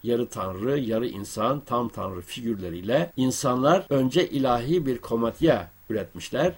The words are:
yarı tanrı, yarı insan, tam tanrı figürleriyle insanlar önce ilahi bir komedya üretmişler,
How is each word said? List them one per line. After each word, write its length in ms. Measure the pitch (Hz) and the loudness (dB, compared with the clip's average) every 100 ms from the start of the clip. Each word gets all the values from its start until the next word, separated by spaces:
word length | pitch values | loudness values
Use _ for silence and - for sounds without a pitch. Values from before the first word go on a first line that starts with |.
yarı 260 | 117 117 117 | -2 0 0
tanrı, 500 | 110 95 92 120 143 | -4 -6 -2 -2 0
yarı 280 | 113 113 123 | 0 0 -2
insan, 520 | 98 98 107 117 147 - | -6 -8 -2 0 0 -2
tam 240 | 120 117 | -2 -2
tanrı 320 | - 95 92 | -4 -6 -8
figürleriyle 880 | 87 127 117 101 90 85 98 139 175 - | -10 -6 -4 -2 -4 -6 0 0 0 0
insanlar 680 | 127 123 131 123 139 185 - | 0 2 0 4 4 4 4
önce 400 | 139 127 156 - | 2 4 2 2
ilahi 560 | 135 131 120 123 180 131 | 0 2 2 2 0 0
bir 120 | 120 | -4
komedya 760 | - 117 117 - 160 113 87 - - | -2 0 0 2 4 4 -2 -14 -6
üretmişler, 640 | 110 92 85 - 123 180 | -6 -6 -10 -6 0 0